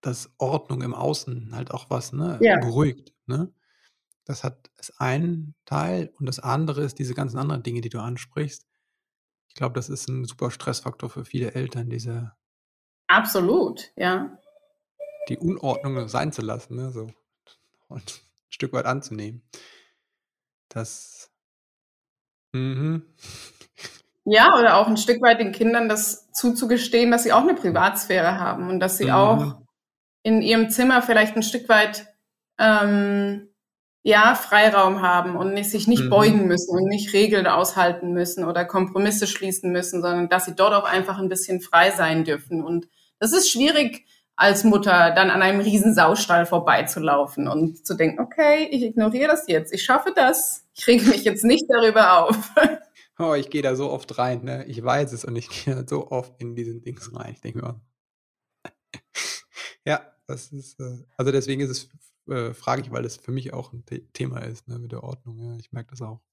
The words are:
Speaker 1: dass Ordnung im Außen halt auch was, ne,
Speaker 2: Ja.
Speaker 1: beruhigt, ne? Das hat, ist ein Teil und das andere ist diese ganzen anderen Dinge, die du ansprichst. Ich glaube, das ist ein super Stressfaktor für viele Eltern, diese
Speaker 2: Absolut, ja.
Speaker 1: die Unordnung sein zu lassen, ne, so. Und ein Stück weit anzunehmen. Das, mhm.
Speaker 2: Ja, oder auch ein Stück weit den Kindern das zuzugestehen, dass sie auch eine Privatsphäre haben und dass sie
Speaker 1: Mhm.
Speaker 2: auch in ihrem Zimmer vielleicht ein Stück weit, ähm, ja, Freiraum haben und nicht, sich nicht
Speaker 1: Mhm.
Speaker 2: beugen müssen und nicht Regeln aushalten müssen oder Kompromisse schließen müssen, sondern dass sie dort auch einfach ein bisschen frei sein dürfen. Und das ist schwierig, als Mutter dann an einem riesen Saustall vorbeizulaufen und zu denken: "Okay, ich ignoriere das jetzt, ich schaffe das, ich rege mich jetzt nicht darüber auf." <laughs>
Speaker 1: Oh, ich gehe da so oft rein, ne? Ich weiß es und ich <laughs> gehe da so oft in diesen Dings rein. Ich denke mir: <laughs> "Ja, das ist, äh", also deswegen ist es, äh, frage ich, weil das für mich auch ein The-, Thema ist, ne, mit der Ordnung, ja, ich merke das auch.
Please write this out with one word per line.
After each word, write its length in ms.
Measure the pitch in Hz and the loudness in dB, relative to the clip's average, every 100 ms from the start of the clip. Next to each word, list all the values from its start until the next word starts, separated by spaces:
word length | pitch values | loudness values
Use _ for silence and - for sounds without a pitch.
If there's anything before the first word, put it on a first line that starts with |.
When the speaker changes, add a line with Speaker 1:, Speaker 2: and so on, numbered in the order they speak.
Speaker 1:
dass 300 | - 123 - _ | -8 -10 -12 _
Ordnung 440 | 170 160 - 131 | -4 -4 -6 -8
im 120 | 127 | -8
Außen 600 | 127 135 147 - 123 110 | -6 -6 -6 -8 -12 -12
halt 160 | 113 127 | -14 -12
auch 180 | 123 - | -12 -8
was, 220 | 123 - | -8 -8
ne, 280 | 135 165 156 | -8 -8 2
Speaker 2:
Ja. 160 | 226 175 | 2 2
Speaker 1:
beruhigt, 540 | 120 117 147 127 _ _ - | 0 0 -2 -2 _ _ -10
ne? 260 | 131 180 _ _ _ _ _ _ _ | -8 -8 _ _ _ _ _ _ _
Das 200 | - 131 | -16 -10
hat, 260 | 131 - _ _ | -10 -12 _ _
ist 220 | - _ | -20 _
ein 540 | 131 131 170 170 151 - _ | -4 -2 -4 -6 -10 -18 _
Teil 460 | 147 160 185 160 _ | -6 -4 -6 -8 _
und 80 | 139 | -10
das 140 | 127 | -8
andere 420 | 120 135 160 143 | -6 -4 -4 -4
ist 160 | 147 - | -8 -8
diese 160 | 131 | -10
ganzen 240 | 127 139 120 | -8 -8 -6
anderen 240 | 139 147 | -6 -6
Dinge, 180 | 120 117 | -8 -8
die 80 | 117 | -10
du 100 | 120 | -10
ansprichst. 680 | 113 123 - - 147 - _ _ _ _ _ _ _ _ _ | -10 -12 -12 -10 -10 -12 _ _ _ _ _ _ _ _ _
Ich 60 | - | -8
glaube, 180 | 131 | -8
das 140 | 123 123 | -8 -10
ist 180 | 139 - | -12 -10
ein 160 | 131 127 | -10 -10
super 240 | - - | -8 -10
Stressfaktor 600 | - - 127 127 120 120 | -8 -8 -8 -10 -12 -14
für 140 | 135 | -14
viele 280 | 117 131 123 | -10 -8 -8
Eltern, 360 | 123 127 127 117 | -8 -8 -8 -10
diese 420 | 120 117 117 117 _ _ _ _ _ _ _ _ | -10 -10 -10 -12 _ _ _ _ _ _ _ _
Speaker 2:
Absolut, 840 | 190 220 196 180 320 208 - - - | 0 2 -2 2 2 0 -6 -18 -6
ja. 420 | 180 185 190 - _ _ _ _ _ _ 587 605 605 | -2 -2 -6 -14 _ _ _ _ _ _ -20 -14 -10
Speaker 1:
die 100 | - | -4
Unordnung 680 | 170 190 139 127 139 135 110 | -4 -2 -4 -4 -6 -8 -6
sein 240 | 117 151 | -4 -4
zu 100 | - | -6
lassen, 340 | 113 117 - 123 | -8 -10 -10 -12
ne, 140 | 131 | -12
so. 180 | 120 113 - _ _ _ _ _ _ _ | -12 -16 -18 _ _ _ _ _ _ _
Und 140 | - - - | -18 -18 -20
ein 300 | _ _ _ | _ _ _
Stück 200 | - 135 | -10 -8
weit 140 | 127 117 | -6 -4
anzunehmen. 560 | 131 - 107 104 117 _ - - _ _ _ _ _ _ _ _ _ _ | -6 -8 -12 -12 -16 _ -20 -20 _ _ _ _ _ _ _ _ _ _
Das, 600 | 113 113 - - - - _ _ _ _ _ _ _ _ _ _ _ _ | -14 -14 -14 -20 -20 -20 _ _ _ _ _ _ _ _ _ _ _ _
mhm. 500 | 127 131 131 151 160 160 _ - - - _ _ _ - - _ _ | -8 -6 -4 -4 -6 -8 _ -20 -20 -20 _ _ _ -20 -20 _ _
Speaker 2:
Ja, 340 | - 214 254 254 | 2 6 8 8
oder 180 | 233 185 | 6 6
auch 120 | 214 | 4
ein 80 | 214 | 2
Stück 260 | - 240 | 2 2
weit 160 | 247 233 | 4 4
den 140 | 208 | 2
Kindern 360 | 190 226 233 233 | 0 0 2 0
das 420 | 214 - - _ | -2 -4 -6 _
zuzugestehen, 760 | - 247 233 240 240 - 233 240 | -2 0 0 0 0 2 2 4
dass 100 | 240 | 2
sie 100 | 233 | 4
auch 100 | 220 | 4
eine 120 | 294 | 4
Privatsphäre 840 | 349 180 - 190 - - 185 165 190 | 0 0 2 0 0 -2 0 0 0
haben 280 | 180 - 180 | -4 -6 -4
und 120 | 185 | -2
dass 180 | 185 - | -2 -2
sie 60 | 135 | 2
Speaker 1:
Mhm. 60 | |
Speaker 2:
auch 440 | 175 202 220 143 135 _ _ _ _ _ _ | 4 4 4 0 -8 _ _ _ _ _ _
in 180 | 220 220 | 0 2
ihrem 280 | - 226 220 | 4 2 2
Zimmer 320 | 233 254 254 | 2 4 4
vielleicht 340 | 240 220 214 220 | 4 2 2 0
ein 60 | |
Stück 240 | 214 247 - | -4 -6 2
weit, 380 | 220 214 214 - _ _ _ _ - | 4 4 -2 -16 _ _ _ _ 0
ähm, 880 | 220 214 208 202 202 202 202 202 202 _ _ _ _ _ | 4 4 2 2 0 0 -2 -4 -12 _ _ _ _ _
ja, 320 | - 208 220 | 4 6 6
Freiraum 680 | 262 - 208 214 208 190 196 | 4 2 6 6 6 4 2
haben 340 | 180 180 175 180 | 2 2 0 -4
und 180 | 190 | -4
nicht, 160 | 196 202 | -4 -4
sich 180 | 208 220 | -2 2
nicht 160 | 233 | 2
Speaker 1:
Mhm. 60 | 131 | 4
Speaker 2:
beugen 360 | 202 214 214 190 | 4 6 6 4
müssen 280 | 175 175 180 | 0 0 -2
und 120 | 190 | 0
nicht 240 | 202 208 | -2 -2
Regeln 340 | 196 214 208 175 | 2 4 4 2
aushalten 680 | 165 185 190 175 175 180 | 2 0 2 0 0 -4
müssen 320 | 175 175 190 | -2 -4 -4
oder 200 | 165 175 | -4 -2
Kompromisse 640 | 175 190 185 190 202 208 202 | -2 -2 -2 0 0 0 -4
schließen 440 | - 190 185 185 | -4 -6 -4 -4
müssen, 300 | 180 180 180 | -4 -4 -4
sondern 260 | 180 175 175 | -2 -2 0
dass 160 | 180 180 | 0 -2
sie 80 | 170 | 2
dort 180 | 196 | 2
auch 100 | 202 | 2
einfach 340 | 202 185 185 190 | 0 -2 -2 -4
ein 100 | 190 | -4
bisschen 320 | 185 - 185 | -4 -4 -6
frei 300 | - 170 185 | 2 4 4
sein 320 | 143 160 160 | 2 -2 0
dürfen. 400 | 160 143 - 170 | -2 -4 -4 -8
Und 240 | 156 170 175 _ _ _ | -4 -6 -6 _ _ _
das 120 | 220 | 0
ist 180 | 349 370 | 2 2
schwierig, 560 | 226 277 302 262 - _ _ _ - | 2 2 2 0 -4 _ _ _ 2
als 280 | 202 202 | 4 6
Mutter 480 | 220 202 202 180 170 | 4 4 4 6 6
dann 180 | 180 190 | 4 2
an 120 | - | 4
einem 180 | 190 202 | 2 2
riesen 340 | 208 202 214 | 2 4 4
Saustall 520 | 214 165 208 - 170 170 | 4 4 4 2 2 4
vorbeizulaufen 1040 | 175 160 127 147 - 156 143 139 - 143 | 0 2 0 0 -4 0 0 0 -4 -4
und 380 | 151 160 160 - | 0 -2 -2 -8
zu 80 | |
denken: 260 | 175 160 - | 0 0 0
"Okay, 480 | 247 - 302 302 311 | -6 2 4 4 2
ich 120 | 269 | -2
ignoriere 460 | 240 233 214 247 294 | 0 0 0 2 2
das 160 | 302 - | 0 2
jetzt, 240 | 160 160 | -2 -2
ich 100 | - | -8
schaffe 280 | - 262 381 | 0 0 0
das, 500 | - 262 330 - - _ | 2 4 2 -4 -8 _
ich 120 | - - | -6 4
rege 200 | 240 208 | 6 6
mich 140 | 208 | 4
jetzt 200 | 220 208 | 2 2
nicht 220 | 220 277 - | 4 4 4
darüber 560 | 240 226 220 202 180 | 4 4 6 8 6
auf." 260 | 165 220 - - | 6 0 0 2
<laughs> 300 | 320 - _ _ _ _ | 2 2 _ _ _ _
Speaker 1:
Oh, 160 | 165 | 0
ich 140 | 147 139 | 0 -2
gehe 120 | 147 | -2
da 140 | 135 131 | -2 -2
so 140 | 143 | -4
oft 280 | 135 - 120 | -6 -10 -4
rein, 260 | 127 123 | -4 -4
ne? 200 | 123 131 135 | -6 -10 -10
Ich 160 | 113 | -8
weiß 300 | 120 135 139 | -2 -2 -2
es 120 | 120 | -6
und 120 | - 117 | -8 -10
ich 120 | - | -10
<laughs> 160 | - | -8
gehe 100 | - | -6
da 100 | 131 127 | -6 -4
so 220 | 143 - | -6 -4
oft 300 | 131 123 _ | -6 -8 _
in 140 | 120 | -12
diesen 280 | 117 117 117 | -10 -10 -10
Dings 320 | 117 127 120 | -14 -16 -16
rein. 180 | 117 - | -16 -16
Ich 80 | - | -14
denke 180 | - 120 | -12 -10
mir: 220 | 123 113 _ _ _ _ _ _ _ _ - _ _ - _ | -10 -12 _ _ _ _ _ _ _ _ -20 _ _ -20 _
<laughs> 720 | - - - _ - - - - | -12 -10 -12 _ -20 -18 -12 -4
"Ja, 260 | 151 - _ _ | -4 -6 _ _
das 260 | 135 - | -16 -14
ist, 260 | 139 135 _ | -18 -20 _
äh", 240 | 131 123 - - | -16 -16 -20 -6
also 160 | 131 | -2
deswegen 280 | 135 131 135 | -2 -2 -4
ist 80 | 139 | -6
es, 180 | 127 - _ _ _ - | -8 -14 _ _ _ -10
äh, 220 | 135 117 | -8 -8
frage 280 | 120 - 127 | -8 -6 -6
ich, 80 | 131 | -6
weil 120 | 120 | -8
das 140 | 120 - | -8 -12
für 160 | - | -10
mich 200 | 131 127 | -10 -10
auch 200 | 127 127 | -14 -14
ein 120 | 120 117 | -18 -14
The-, 180 | 127 _ | -16 _
Thema 280 | - 131 123 | -10 -10 -10
ist, 280 | 120 120 - | -12 -16 -16
ne, 100 | 120 | -16
mit 140 | 120 | -14
der 100 | 117 | -14
Ordnung, 340 | 127 127 120 113 | -14 -16 -16 -16
ja, 180 | 117 120 | -16 -16
ich 160 | 113 | -14
merke 180 | 123 113 | -16 -16
das 120 | 120 | -16
auch. 180 | 113 113 _ | -16 -16 _